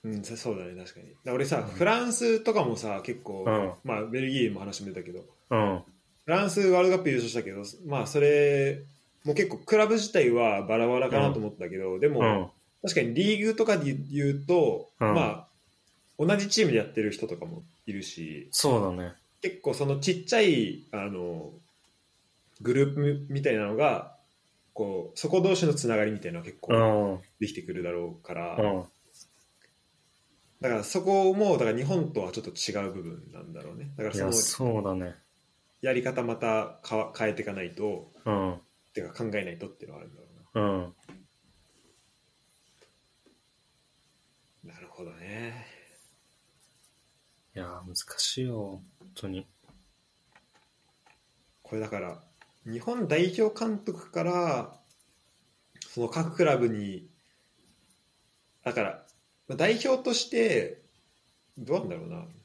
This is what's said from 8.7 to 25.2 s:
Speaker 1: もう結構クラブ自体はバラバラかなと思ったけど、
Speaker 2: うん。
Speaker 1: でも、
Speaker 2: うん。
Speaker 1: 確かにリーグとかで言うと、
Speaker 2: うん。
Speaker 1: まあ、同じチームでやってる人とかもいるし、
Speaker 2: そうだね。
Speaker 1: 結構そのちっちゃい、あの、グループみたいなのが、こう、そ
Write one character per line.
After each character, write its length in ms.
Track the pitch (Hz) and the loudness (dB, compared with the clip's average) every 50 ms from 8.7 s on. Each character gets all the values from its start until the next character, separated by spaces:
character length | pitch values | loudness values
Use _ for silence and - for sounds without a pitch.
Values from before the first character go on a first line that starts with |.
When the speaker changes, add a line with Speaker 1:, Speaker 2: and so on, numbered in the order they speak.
| 139 - - - _ _ _ _ _ _ | -2 -4 -10 -18 _ _ _ _ _ _
Speaker 1:
も 100 | _ 147 | _ 0
う 40 | 147 | 2
結 120 | 202 190 - | 2 0 0
構 100 | - - | -2 -10
ク 180 | - - 220 | 0 4 4
ラ 100 | 214 214 | 6 6
ブ 80 | 208 226 | 6 4
自 160 | 220 208 - | 0 0 2
体 220 | - 185 139 120 | 4 4 6 6
は 340 | 117 120 120 110 104 98 98 | 6 6 4 4 2 2 0
バ 120 | 92 110 117 | 0 2 2
ラ 100 | 117 120 | 4 4
バ 100 | 123 127 | 4 2
ラ 100 | 131 127 | 2 2
か 120 | 139 139 | 4 4
な 120 | 139 143 | 4 4
と 60 | - 113 | 2 0
思 120 | 107 104 | -4 -6
っ 20 | |
た 160 | - - 92 85 | -6 -8 -8 -8
け 60 | 92 | -6
ど、 180 | 95 95 92 92 | -4 -4 -4 0
Speaker 2:
う 20 | 92 | 2
ん。 20 | |
Speaker 1:
で 80 | - - | 2 2
も、 120 | 147 120 | 4 4
Speaker 2:
う 40 | 113 | 4
ん。 240 | 113 104 98 90 87 _ _ _ _ _ _ | 4 4 2 0 -4 _ _ _ _ _ _
Speaker 1:
確 120 | - 190 165 | -6 0 0
か 40 | 160 | 0
に 120 | 123 117 113 | 0 2 2
リ 240 | 147 196 208 214 196 | 2 4 4 2 2
ー 80 | 208 | 2
グ 100 | 226 220 | 0 2
と 80 | 220 226 | 2 2
か 120 | 220 202 | 2 4
で 180 | 175 143 139 139 | 2 2 -2 -2
言 360 | 139 143 139 139 143 143 143 | -4 -6 -6 -2 0 0 2
う 40 | 139 | 0
と、 540 | 139 139 147 180 175 151 120 92 87 - - _ _ | 0 2 4 4 6 6 4 2 0 -6 -12 _ _
Speaker 2:
う 80 | 117 | 2
ん。 80 | 107 104 | 4 6
Speaker 1:
ま 60 | 165 | 4
あ、 280 | 139 107 104 - - _ _ _ _ _ _ _ _ _ _ _ _ _ _ - | 4 2 -2 -6 -12 _ _ _ _ _ _ _ _ _ _ _ _ _ _ 0
同 180 | 156 175 208 | 2 4 4
じ 120 | 196 202 202 | 2 2 0
チ 140 | - 220 | 2 4
ー 40 | 214 | 4
ム 60 | 151 | 4
で 60 | 120 110 | 4 2
や 60 | 104 | 2
っ 40 | - | 0
て 120 | - 110 | -2 -2
る 120 | 107 104 | -2 -2
人 140 | - - - - | -2 -4 -6 -8
と 80 | 87 | -6
か 80 | 82 87 | -10 -10
も 180 | 85 82 82 - - _ _ _ | -12 -12 -14 -16 -20 _ _ _
い 60 | 113 | -10
る 100 | 101 98 | -10 -8
し、 460 | 90 - - 85 82 80 76 73 69 - | -10 -10 -10 -10 -12 -10 -10 -14 -10 -2
Speaker 2:
そ 280 | - - - 143 123 110 | 0 2 4 4 4 4
う 180 | 101 92 90 | 2 0 -2
だ 80 | 90 90 | -4 -8
ね。 80 | 87 90 _ _ _ _ _ | -8 -10 _ _ _ _ _
Speaker 1:
結 160 | - 185 - - | -6 -6 -6 -4
構 160 | - - - | -4 -4 -2
そ 120 | - 143 | -2 -2
の 140 | 139 139 139 | -2 -2 0
ち 120 | - 190 | 0 -2
っ 120 | 175 180 - | -2 -2 -2
ち 100 | - 240 | 0 4
ゃ 60 | 226 | 4
い、 440 | 208 190 151 123 107 90 - - - _ | 6 6 4 4 2 0 -4 -10 -12 _
あ 60 | - 104 98 | -8 -6 -6
の、 460 | 101 98 90 87 87 85 82 78 69 - - _ _ _ _ _ _ _ _ _ _ _ _ _ _ _ _ _ _ _ _ | -6 -6 -6 -6 -6 -8 -8 -10 -12 -16 -20 _ _ _ _ _ _ _ _ _ _ _ _ _ _ _ _ _ _ _ _
グ 140 | 104 117 123 | -2 0 4
ル 180 | 135 139 139 | 4 4 2
ー 20 | 139 | 2
プ 320 | 147 143 143 143 143 - - | 2 2 2 2 0 -4 -6
み 140 | 139 139 | -6 0
た 100 | 139 143 | 2 2
い 40 | 117 | 2
な 100 | 107 104 | 2 0
の 100 | 101 107 | 0 0
が、 400 | 117 147 143 113 87 - - - _ _ _ _ _ _ _ _ _ _ _ _ | 2 2 2 2 0 -4 -10 -18 _ _ _ _ _ _ _ _ _ _ _ _
こ 380 | - 107 101 95 90 85 - - | -6 -4 -4 -4 -6 -6 -8 -10
う、 40 | |
そ 100 | - | -6